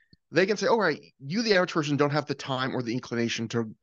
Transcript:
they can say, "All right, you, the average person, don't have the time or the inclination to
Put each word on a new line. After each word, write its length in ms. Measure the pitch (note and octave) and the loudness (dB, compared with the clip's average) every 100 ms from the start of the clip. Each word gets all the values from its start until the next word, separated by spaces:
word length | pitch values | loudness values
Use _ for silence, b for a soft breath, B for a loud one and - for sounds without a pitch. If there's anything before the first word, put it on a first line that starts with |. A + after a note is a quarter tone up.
| b _ _ | b _ _
they 160 | C#3+ F#3+ | 2 2
can 120 | G3+ | 2
say, 100 | F#3+ | 2
"All 120 | A3+ | 2
right, 200 | F#3 D3 - _ | 2 -2 -8 _
you, 220 | C#3 G3 | -6 -2
the 140 | A3+ F#3+ | 2 4
average 160 | F3+ | 2
person, 240 | F3 D3 C#3+ | 0 2 2
don't 160 | D3 | 2
have 140 | D3+ C#3+ | 2 -2
the 100 | C#3 | -6
time 400 | - B2+ C3 G#2+ | -4 -4 -2 -4
or 60 | |
the 120 | A2+ | -4
inclination 540 | B2 - A#2 A#2 - A2+ | -6 -4 -2 -2 -2 -4
to 240 | A#2 A2+ - | -4 -4 -8